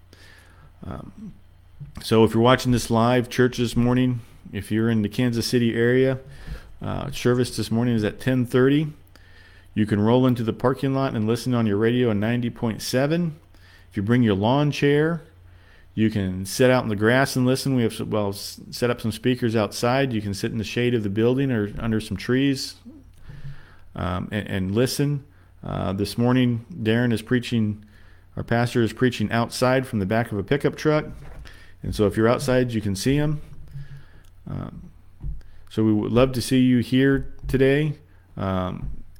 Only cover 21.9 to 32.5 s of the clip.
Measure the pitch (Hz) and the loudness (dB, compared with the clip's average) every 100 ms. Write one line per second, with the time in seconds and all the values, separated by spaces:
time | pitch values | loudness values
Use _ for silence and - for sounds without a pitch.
21.9 | 110 104 92 - 127 139 135 - - - | -2 -2 -6 0 2 2 0 -6 -14 -20
22.9 | - - - - - 139 - - - - | -20 -20 -20 -18 -14 -14 -14 -18 -20 -16
23.9 | - 90 90 95 104 - 98 92 104 127 | -8 -4 -4 -4 -6 -4 -4 -2 0 0
24.9 | - 143 143 - - - - 90 95 95 | 0 -2 -2 -8 -20 -20 -16 -8 -4 -4
25.9 | 95 98 - 120 127 123 117 113 - 110 | -2 -4 0 2 4 2 0 -6 -6 0
26.9 | 113 123 110 - 127 117 120 107 104 - | 2 2 0 0 -2 0 -2 -2 -4 -12
27.9 | - - - - - - 117 120 127 113 | -20 -20 -20 -16 -10 -2 0 2 2 0
28.9 | - 127 120 104 117 117 - 123 131 131 | 2 0 2 -2 0 -2 0 2 2 0
29.9 | 110 95 110 120 104 95 143 147 - 151 | -2 0 0 -2 -4 -2 0 0 0 0
30.9 | 151 151 - - - - - - - 95 | 0 -2 -12 -16 -16 -16 -18 -20 -12 -6
31.9 | 95 104 107 110 127 135 | 2 2 4 4 4 2